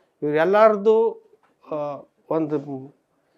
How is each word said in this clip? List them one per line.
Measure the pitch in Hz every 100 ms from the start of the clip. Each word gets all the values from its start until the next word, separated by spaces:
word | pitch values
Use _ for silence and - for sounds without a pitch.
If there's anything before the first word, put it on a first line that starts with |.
| _ _
ಇವ್ರೆಲ್ಲರದ್ದು, | 147 151 170 208 220 208 208 220 226 - _ _ _ _ -
ಆ, | 151 147 135 - _ -
ಒಂದು | 160 151 147 143 131 135 _ _ _ _